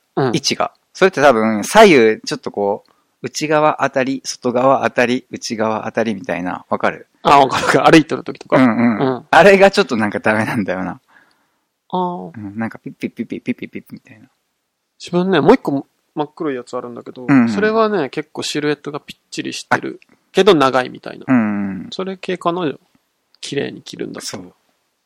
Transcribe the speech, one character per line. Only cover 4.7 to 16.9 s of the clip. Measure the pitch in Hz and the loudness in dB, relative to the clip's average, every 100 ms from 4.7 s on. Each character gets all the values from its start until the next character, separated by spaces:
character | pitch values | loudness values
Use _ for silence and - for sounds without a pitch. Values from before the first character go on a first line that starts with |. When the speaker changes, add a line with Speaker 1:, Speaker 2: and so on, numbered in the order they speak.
| 127 | 2
Speaker 2:
あ | 113 | 0
た | - | 0
り、 | 120 127 - | 0 0 -6
内 | 131 - 107 | -12 -8 -4
側 | 110 110 107 | -4 -4 -6
あ | |
た | 117 | -4
り | 113 | -4
み | 98 | -4
た | - 85 | -6 -6
い | |
な。 | 90 87 - | -6 -8 -8
わ | 107 | -4
か | 104 | -4
る？ | 78 - _ | -4 -14 _
Speaker 1:
あ、 | - 143 | 4 6
わ | 131 | 6
か | - | 2
る | 170 | 0
わ | |
か | 147 139 | 2 6
る。 | |
歩 | 160 | 6
い | - | 6
て | 127 | -2
る | |
時 | - - | -8 -12
と | - | 0
か。 | 151 | 2
Speaker 2:
う | |
ん | |
う | 127 113 | 4 2
ん。 | 120 107 | 0 0
Speaker 1:
う | 135 123 | -2 -4
ん。 | - | 0
Speaker 2:
あ | 151 | 4
れ | 180 196 | 6 8
が | 196 | 6
ち | 202 | 4
ょ | |
っ | 196 | -2
と | 113 | -2
な | 107 | -4
ん | |
か | 101 | -4
ダ | 117 | -2
メ | 107 | -2
な | 107 - | -2 -4
ん | |
だ | 95 | -4
よ | 92 | -4
な。 | 90 90 _ _ _ _ _ _ _ _ _ | -6 -10 _ _ _ _ _ _ _ _ _
Speaker 1:
あ | 185 | -4
ー。 | 180 180 180 | -4 -6 -14
Speaker 2:
う | 139 | -14
ん。 | 101 104 | -12 -8
な | 113 | -8
ん | |
か | - | -10
ピ | 139 | -16
ッ | |
ピ | - 123 | -10 -10
ッ | |
ピ | - | -8
ッ | 113 | -10
ピ | 101 | -10
ッ | |
ピ | - | -8
ッ | - | -8
ピ | - | -10
ッ | |
ピ | - | -16
ッ | - | -18
み | - | -20
た | _ | _
い | 107 | -20
な。 | - _ _ _ _ _ _ _ | -20 _ _ _ _ _ _ _
Speaker 1:
自 | - | -6
分 | 180 185 | -2 0
ね、 | 175 | 0
も | 139 | 2
う | |
一 | 262 | 0
個 | - 139 - _ _ | 0 -6 -6 _ _
真 | - | -10
っ | 147 | -8
黒 | - 160 | -8 -8
い | |
や | 127 | -8
つ | 120 123 | -10 -12
あ | |
る | |
ん | 120 | -10